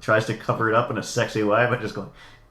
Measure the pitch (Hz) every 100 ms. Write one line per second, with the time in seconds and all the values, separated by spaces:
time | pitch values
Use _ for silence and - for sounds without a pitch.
0 | - 110 - 107 - 117 113 110 120 107
1 | - 120 110 110 104 107 120 104 107 98
2 | 98 - - - _